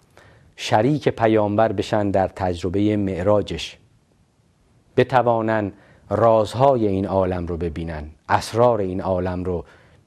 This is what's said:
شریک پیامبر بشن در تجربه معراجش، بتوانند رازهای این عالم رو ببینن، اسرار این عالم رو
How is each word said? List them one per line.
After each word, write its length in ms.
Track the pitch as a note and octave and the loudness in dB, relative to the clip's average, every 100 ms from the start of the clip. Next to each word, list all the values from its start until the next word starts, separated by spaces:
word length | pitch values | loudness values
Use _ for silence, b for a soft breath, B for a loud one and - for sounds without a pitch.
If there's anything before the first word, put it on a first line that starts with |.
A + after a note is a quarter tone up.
| b b b b b - | b b b b b -12
شریک 540 | - A2 B2+ D3+ - | 0 2 2 0 -2
پیامبر 640 | - A2+ G#2+ G#2 G#2 A2+ | 0 2 2 2 2 0
بشن 400 | G2+ - A2 G2+ | 0 -2 -2 0
در 160 | F#2+ F2+ | 0 0
تجربه 720 | - F#2 F2+ F#2 G2 G#2 G#2 | -2 -4 -4 -4 -2 0 0
معراجش، 800 | G2 E2+ F#2+ G#2 - E2 - - _ _ _ _ _ _ _ _ _ _ _ - | -2 -2 0 0 0 -8 -10 -16 _ _ _ _ _ _ _ _ _ _ _ 0
بتوانند 760 | B2 B2+ A#2+ A2+ A2 A2 G2 - b b b | 2 2 2 2 0 -2 -2 -8 b b b
رازهای 760 | G2+ A2+ A2+ G#2 G#2+ C#3 B2+ G#2 | 2 4 4 2 2 2 4 2
این 180 | F#2+ G2 | 0 0
عالم 420 | F#2+ F#2 F2+ F2 | 0 0 -2 -6
رو 100 | E2 | -6
ببینن، 460 | E2+ D#2 E2 D#2 D2+ - - | -6 -6 -8 -10 -12 -12 -2
اسرار 500 | G2+ - A2 B2 A2 | -2 -2 2 2 2
این 220 | F#2 F#2 | -2 -4
عالم 420 | F2+ F2+ F2+ F2+ | -2 -2 -2 -4
رو 220 | F2+ E2+ - b b b | -4 -6 -8 b b b